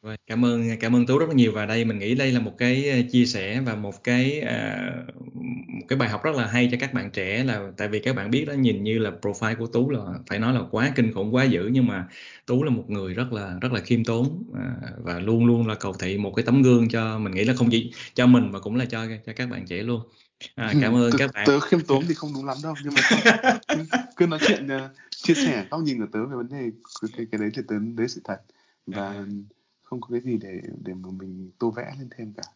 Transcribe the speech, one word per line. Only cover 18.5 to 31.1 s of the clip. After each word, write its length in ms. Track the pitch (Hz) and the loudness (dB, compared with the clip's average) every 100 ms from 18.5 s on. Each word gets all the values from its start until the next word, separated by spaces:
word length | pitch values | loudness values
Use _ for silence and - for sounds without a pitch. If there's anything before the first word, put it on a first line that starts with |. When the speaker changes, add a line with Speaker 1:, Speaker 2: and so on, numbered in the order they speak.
Speaker 1:
mà 80 | 98 | -4
cũng 160 | 104 117 | -4 -2
là 100 | 123 | -2
cho, 200 | 113 113 110 110 | -4 -6 -8 -12
cho 80 | 110 | -8
các 140 | 123 | -6
bạn 160 | 110 - | -6 -6
trẻ 160 | 87 | -6
luôn. 180 | 113 120 117 _ _ _ - - | -2 -4 -6 _ _ _ -18 -8
À, 180 | 113 143 | 0 2
cảm 120 | 113 | 4
Speaker 2:
Ừ, 80 | 120 | 6
Speaker 1:
ơn 80 | 120 | 6
Speaker 2:
tớ, 60 | 123 | 4
Speaker 1:
các 140 | 131 | 2
bạn. 120 | 104 107 | 2 4
Speaker 2:
tớ 120 | 143 | 4
khiêm 200 | 143 175 | 4 2
tốn 260 | 156 139 165 | 4 2 2
thì 60 | |
không 200 | 156 151 | -4 -4
đúng 120 | 135 139 | -8 -6
lắm 120 | 135 | -6
đâu, 120 | 160 147 | -8 -8
nhưng 100 | 143 | -2
mà 80 | 143 - | 2 4
thôi, 100 | 220 | 4
Speaker 1:
<laughs> 460 | 233 233 262 233 - | 4 4 2 0 -2
Speaker 2:
cứ, 120 | 190 160 247 - - | -4 -2 -4 -4 0
cứ 120 | 170 | 2
nói 120 | 156 | 4
chuyện, 240 | 151 175 139 | 2 2 0
ờ, 220 | 135 135 - - | -6 -6 -16 -18
chia 240 | - - | -6 2
sẻ 320 | 165 262 120 95 | 4 4 0 -2
góc 100 | 156 | -2
nhìn 180 | 156 123 | -2 -2
của 80 | 104 | -4
tớ 120 | 110 123 | -4 -4
về 100 | 131 | -6
vấn 120 | 120 | -8
đề, 220 | 139 120 110 - - 113 - | -6 -8 -8 -18 -10 -8 -8
cái, 80 | 113 | -6
cái 100 | 110 | -4
đấy 80 | 107 127 | -4 -4
thì 60 | - | -6
tớ, 80 | 104 110 117 | -4 -4 -4
đấy 100 | 117 | -4
sự 140 | 170 | -4
thật. 180 | - 98 _ _ _ _ - | -10 -10 _ _ _ _ -12
Và 200 | 101 98 | -8 -8
Speaker 1:
À. 180 | 101 98 101 101 _ _ _ _ | -8 -10 -10 -12 _ _ _ _
Speaker 2:
không 100 | 127 | -12
có 60 | 117 | -6
cái 100 | 120 | -6
gì 160 | 127 110 | -4 -4
để, 180 | 98 90 - - - | -6 -12 -12 -12 -12
để 80 | |
mà 160 | 92 92 | -12 -12